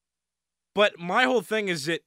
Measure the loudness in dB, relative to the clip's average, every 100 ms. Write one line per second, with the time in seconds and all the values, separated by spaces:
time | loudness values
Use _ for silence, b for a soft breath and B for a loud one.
0 | _ _ _ _ _ _ _ 0 0 0
1 | -4 0 2 2 0 -4 -4 -4 -4 -6